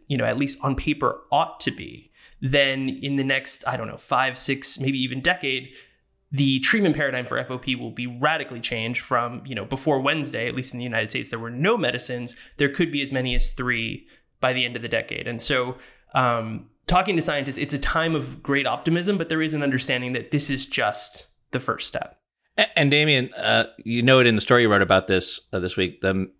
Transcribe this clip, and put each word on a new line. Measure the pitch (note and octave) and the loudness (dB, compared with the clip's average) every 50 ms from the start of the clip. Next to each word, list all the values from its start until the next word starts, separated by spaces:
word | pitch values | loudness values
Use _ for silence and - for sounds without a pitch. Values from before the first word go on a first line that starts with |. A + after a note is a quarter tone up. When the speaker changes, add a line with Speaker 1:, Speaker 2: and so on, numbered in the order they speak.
| _ - | _ -4
Speaker 1:
you | C#3+ A#2+ | -2 0
know, | A#2 | 0
at | A#2 A#2 | 0 0
least | B2+ C#3 C#3 - - | 0 -2 -4 -4 -4
on | - C#3 C3 | -2 -2 -2
paper | - - D#3 C#3+ C#3+ C#3 - - - - - | -2 -2 -2 -2 0 0 -2 -2 -4 -6 0
ought | C#3+ C#3+ E3 - - - | 0 0 0 0 -4 -6
to | - - | -6 -6
be, | - - - - - - - _ _ _ _ - - - | -6 -6 -12 -14 -16 -18 -20 _ _ _ _ -20 -14 -6
then | C3 C3 C#3 C#3+ C#3 C3+ C3+ C3+ C3+ C3 | -2 2 4 4 4 2 2 -2 -2 -4
in | C3+ - - C#3 C#3 | -4 -4 -4 -2 0
the | C#3 C3+ | 0 0
next, | C3+ C3+ C3+ C3+ - - - - | 2 0 0 -2 -4 -10 -6 -4
I | C3 B2+ B2 | -4 -4 -4
don't | A2+ G#2+ | -6 -8
know, | A2 | -10
five, | A#2+ - - C#3 B2 C3 C3 B2+ | -10 -4 0 0 2 2 0 -2
six, | - - - C3+ C3+ - - - - | -4 -4 -4 -4 -4 -4 -10 -8 -4
maybe | C3+ C3+ C#3 C3 | -2 -2 -2 -2
even | B2+ B2 B2+ C3 | -2 -4 -4 -2
decade, | C#3 E3+ F3+ - - C3+ C3 B2+ B2 - - - - _ _ _ _ _ _ _ _ - | 0 0 -2 0 -2 -4 -4 -4 -6 -10 -20 -20 -20 _ _ _ _ _ _ _ _ -6
the | C#3+ C3+ C#3+ C3+ C3+ C3 | 0 2 2 4 4 2
treatment | C3+ - - A3 G3+ E3+ D3 | 2 2 2 4 4 2 2
paradigm | D3+ D3 C3+ B2+ B2+ B2 | 2 0 -2 -2 -4 -4
for | - B2 B2 | -4 -4 -6
F | B2+ - | -4 -6
O | B2+ B2+ | -8 -8
P | - C3+ B2+ | -4 -4 -6
will | A#2+ A#2+ A#2 | -4 -6 -10
be | A2 B2 A#2+ | -8 -8 -10
radically | B2 A#2+ B2 C#3 D3+ D#3+ D#3 C3+ - B2+ A#2 | -8 -6 0 0 0 0 0 -4 -8 -10 -8
changed | A2+ - B2 A2+ A2 A#2 B2 - | -6 -6 -4 -4 -4 -4 -4 -4
from, | - - B2+ A#2+ A#2+ A#2+ B2 - - | -4 0 0 0 0 -2 -6 -10 -10
you | C3+ B2 | -8 -8
know, | G#2 G2+ | -8 -6
before | - C3+ C3 - D#3 C#3+ C3 | -6 -6 -2 0 2 2 2
Wednesday, | C3 C#3+ D#3 D#3 C#3 - - A2+ A#2 A#2+ | 2 0 0 0 -4 -4 -4 -4 -4 -4
at | A#2 | -4
least | B2+ B2+ - - | -6 -6 -8 -8
in | A#2+ | -8
the | B2 | -6
United | B2 A2+ A2+ A2 A2 | -4 -2 -2 -2 -2
States, | - B2 A2+ - | -4 -6 -6 -6
there | A#2+ A2+ | -8 -8
were | A2+ A#2 | -8 -8
no | B2 B2+ D#3+ G3 A#3 A3 | -4 0 2 2 2 2
medicines. | D3 A#2+ - A#2+ - - B2 A#2+ B2 A#2+ - - - - _ - | 2 0 -2 -2 -6 -6 -8 -8 -8 -10 -14 -18 -20 -12 _ 0
There | D3 C#3 | 0 0
could | C#3+ - F3 D3+ | 2 0 -2 0
be | C#3+ C#3+ | 0 -4
as | C#3 C3+ | -4 -2
many | C3+ C3 B2+ B2+ B2 | -2 -2 0 2 4
as | B2 - - | 4 4 2
three | - - B2 B2 A#2+ A#2 A2+ A2 - - - _ _ _ _ _ _ - | 2 -2 -2 -2 0 -2 -2 -6 -8 -10 -14 _ _ _ _ _ _ -2
by | - B2+ | 0 0
the | B2+ B2+ B2 | 2 2 0
end | A#2+ A#2+ | -2 -4
of | A#2+ | -6
the | A#2 A2+ | -6 -2
decade. | A#2 A2 - - - - - B2 | -2 -2 -2 -4 -8 -8 -6 -6
And | A#2 A2+ | -4 -2
so, | - - C#3+ B2+ B2 B2 B2+ - - - - _ _ _ | 0 0 2 0 0 -2 -6 -10 -16 -20 -20 _ _ _
um, | - C3+ B2+ A#2+ A#2+ A#2 A2+ A2 A2 - - - _ _ - | 0 2 2 4 2 0 -2 -4 -8 -10 -12 -14 _ _ -2
talking | - F3+ F3+ F#3 G#3 F#3 | 2 2 2 4 4 0
to | E3 | 0
scientists, | - E3 D3+ C#3+ C3+ C#3+ C3 | 0 0 -2 -2 -2 -4 -4
it's | - D3 - | -6 -4 -4
a | D3+ C#3 | -4 -4
time | - - - E3 E3 E3 E3 | -2 -2 0 0 0 0 0
of | D3 B2+ B2+ - - | -2 -4 -6 -10 -10
great | - - C#3 C#3+ C3+ | -4 -2 0 0 0
optimism, | A#2+ A#2+ B2+ - E3 E3 F3 F3 G3+ G3+ | 0 -2 -2 0 0 0 0 2 0 0
but | F#3 E3 E3 | -2 0 -2
there | D#3+ D#3+ | -2 -2
is | D#3+ D#3 D#3 | -2 -2 -2
an | D3 | -2
understanding | C#3+ C#3 C3 B2 - - C3 B2 B2+ B2 | -2 0 0 0 0 0 -2 -2 -2 -4
that | B2+ A#2+ A2 - | -6 -6 -4 -2
this | - C#3+ D3 - | -2 -2 0 0
is | C3+ C3 - | -4 -4 -6
just | - - - A#2 G#2 G#2 - - - - - - _ _ _ _ - | -6 -2 -2 0 0 -2 -4 -8 -10 -12 -16 -20 _ _ _ _ -6
the | - B2+ | -6 -6
first | - - - - - | -4 -4 -6 -4 -6
step. | - - - - - - _ _ _ _ _ _ _ - - | -6 -6 -6 -8 -8 -14 _ _ _ _ _ _ _ 0 0
Speaker 2:
A-, | - - - F3 | 0 2 2 2
and | D3 C#3 | 4 6
Damien, | C#3+ D3 D3+ D3+ C#3+ B2+ B2 - - | 6 6 6 6 4 4 2 0 -6
uh, | - - G#2+ A2 A2+ A2+ - - - - | -2 0 4 4 4 2 0 -4 -12 -6
you | A2+ A#2 A#2+ | -2 0 4
know | A#2 B2+ C3 C3 | 6 8 8 10
it | B2 | 8
in | A#2+ A2 | 8 6
the | G#2 | 4
story | - - B2+ A#2+ | 4 6 6 6
you | A#2+ G#2+ | 8 6
wrote | G#2 G2 | 6 6
about | G2 E2+ F#2+ F#2+ - | 6 6 6 4 6
this, | - F#2+ F#2 - - - - _ - | 4 0 2 2 -2 -6 -6 _ -6
uh, | - F#2+ | -4 -4
this | F2+ F2+ - | -4 -2 0
week, | G2 F#2 F2 - - | 0 0 0 -2 -2
the, | - F#2+ F#2+ F#2+ F#2+ - _ - | 0 0 0 0 -2 -4 _ -4